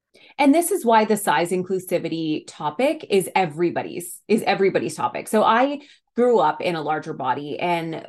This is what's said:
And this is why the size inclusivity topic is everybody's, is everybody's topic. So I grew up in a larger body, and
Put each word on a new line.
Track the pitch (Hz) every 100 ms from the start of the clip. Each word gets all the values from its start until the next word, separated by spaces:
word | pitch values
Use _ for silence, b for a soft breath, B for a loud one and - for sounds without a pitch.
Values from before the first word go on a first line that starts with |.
| _ B B B
And | 294
this | 302 339
is | 392 233
why | 226 214
the | 208
size | - 156 170
inclusivity | 185 180 190 180 170 160 160 160 151 -
topic | - 151 - 262 311 -
is | 196 175
everybody's, | 190 185 147 170 - - - - - _
is | 214 -
everybody's | 190 190 170 - -
topic. | - - -
So | 214
I | - 226 269 285 B B _ -
grew | 247 226
up | 156 151
in | - 165
a |
larger | 147 156 160
body, | 151 - 160 147 -
and | 175 170 165 160